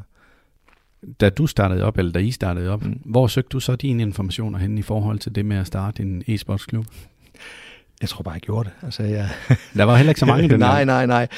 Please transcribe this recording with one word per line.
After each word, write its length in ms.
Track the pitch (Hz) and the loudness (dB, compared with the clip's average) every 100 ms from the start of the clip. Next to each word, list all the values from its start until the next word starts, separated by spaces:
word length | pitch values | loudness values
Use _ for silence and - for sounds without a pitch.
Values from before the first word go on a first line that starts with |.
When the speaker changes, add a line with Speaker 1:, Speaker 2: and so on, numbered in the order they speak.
| - _ _ _ _ _ _ _ _ _ - 120 | -14 _ _ _ _ _ _ _ _ _ -20 0
Speaker 1:
Da 80 | 101 | 2
du 180 | 95 160 | 2 0
startede 380 | - 98 92 | 2 2 2
op, 140 | 98 104 | 0 0
eller 140 | 90 | -2
da 60 | 85 | 0
I 120 | 107 | -2
startede 400 | 127 92 90 90 | -2 -4 -2 -4
op, 140 | 104 | -4
Speaker 2:
Mm. 160 | 104 104 | -6 -8
Speaker 1:
hvor 220 | - 120 127 | -2 2 2
søgte 220 | - - | 0 -4
du 120 | 135 | -4
så 160 | - 123 | -4 -2
dine 260 | 139 117 | -2 -2
informationer 560 | 107 95 95 - 110 98 | -2 -4 -6 -4 -6 -4
hen 200 | 95 107 | -2 -4
i 40 | |
forhold 360 | 101 107 104 104 | -2 -2 -2 -4
til 160 | - | -4
det 100 | 104 | -4
med 120 | 104 101 | -2 -2
at 100 | 90 | -4
starte 360 | 95 98 107 | -4 -6 -4
en 200 | 98 90 - | -6 -6 -4
e-sportsklub? 600 | 107 - 101 - 113 110 - - _ _ _ - - - - _ _ | -6 -4 -6 -4 -6 -6 -14 -20 _ _ _ -20 -20 -20 -20 _ _
Speaker 2:
Jeg 80 | - | -10
tror 140 | - | -8
bare, 120 | 85 | -10
jeg 60 | 80 | -10
gjorde 280 | - 107 104 | -6 -4 -6
det. 160 | - 151 | -10 -12
Altså, 160 | - | -6
jeg 260 | 107 104 101 - - 127 - 110 | -4 -2 -4 -8 0 0 0 2
Speaker 1:
Der 80 | |
var 120 | 104 120 | 6 8
heller 140 | 147 | 6
ikke 100 | 151 | 4
så 60 | 143 | 4
mange 160 | 131 | 4
Speaker 2:
<laughs> 60 | 165 | 6
Speaker 1:
dengang. 120 | 113 | 6
Speaker 2:
Nej, 240 | 123 139 | 6 4
nej, 220 | 135 127 123 | 4 2 4
nej. 200 | 120 120 | 2 0